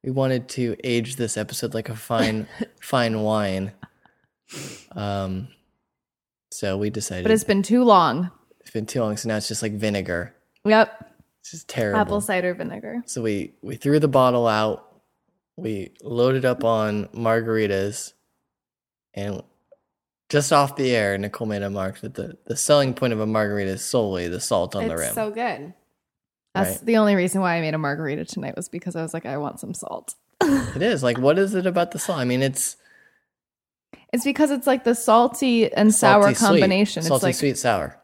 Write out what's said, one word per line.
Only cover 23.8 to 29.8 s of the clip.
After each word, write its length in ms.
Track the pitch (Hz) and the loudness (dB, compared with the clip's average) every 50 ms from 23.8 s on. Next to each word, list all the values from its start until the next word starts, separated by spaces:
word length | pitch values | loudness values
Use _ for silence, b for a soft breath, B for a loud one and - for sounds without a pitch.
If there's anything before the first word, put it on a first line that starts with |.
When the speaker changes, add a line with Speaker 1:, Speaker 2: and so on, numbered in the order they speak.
| - | -6
Speaker 1:
solely 440 | - - 127 110 101 95 87 87 85 | 0 0 0 2 2 0 -2 -4 -4
the 120 | 87 - | -4 -6
salt 340 | - - 120 92 85 - - | -2 0 0 0 0 0 -2
on 140 | 101 - 85 | -4 -4 -4
the 60 | 80 | -4
Speaker 3:
It's 60 | 80 | -4
Speaker 1:
rim. 120 | 76 - - | -4 -4 -4
Speaker 3:
so 160 | - 220 214 | -4 -4 -6
good. 440 | 208 226 247 233 160 113 143 170 - _ _ _ _ _ _ _ _ _ _ _ _ _ _ _ _ | -4 -6 -6 -6 -6 -8 -12 -16 -18 _ _ _ _ _ _ _ _ _ _ _ _ _ _ _ _
Speaker 2:
That's 240 | 185 190 180 196 - | -2 -2 -2 -2 -4
Speaker 1:
Right. 80 | - | 0
Speaker 2:
the 100 | 226 226 | 2 4
only 180 | 220 214 208 202 | 4 6 6 4
reason 260 | 190 175 185 - 190 | 4 2 2 0 0
why 140 | 190 180 170 | 0 0 0
I 40 | 170 | 0
made 140 | 160 156 156 | -2 -2 -2
a 40 | 156 | -2
margarita 460 | 151 143 143 156 160 139 143 156 165 | -2 -2 -4 -2 -4 -4 -4 -4 -6
tonight 320 | - - - - 139 - | -8 -8 -8 -8 -8 -8
was 140 | - 175 - | -10 -12 -10
because 260 | - 175 - 180 165 | -12 -10 -10 -8 -8
I 60 | 165 | -6
was 100 | 160 160 | -8 -8
like, 140 | - 160 - | -8 -10 -8
"I 100 | 120 135 | -8 -8
want 240 | 147 147 143 - - | -6 -6 -8 -10 -12
some 140 | - - - | -14 -12 -12
salt." 400 | - | -12